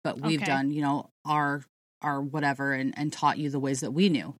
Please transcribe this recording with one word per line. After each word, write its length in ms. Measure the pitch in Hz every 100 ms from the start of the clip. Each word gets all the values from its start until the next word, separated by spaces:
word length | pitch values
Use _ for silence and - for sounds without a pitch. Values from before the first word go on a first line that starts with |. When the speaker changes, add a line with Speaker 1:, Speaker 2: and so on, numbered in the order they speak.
Speaker 1:
But 180 | 151 -
we've 180 | 147 160
Speaker 2:
Okay. 60 | -
Speaker 1:
done, 180 | 135 139
you 120 | 151
know, 260 | 143 143 - _ 151
our, 380 | 151 143 143 139 _ _ _
our 180 | 151 139
whatever 520 | 143 151 147 135 139
and, 200 | 135 135 -
and 160 | 147
taught 280 | - 147 -
you 100 | 147
the 100 | 139
ways 200 | 135 135
that 100 | 151
we 180 | 143 196
knew, 280 | 147 82 -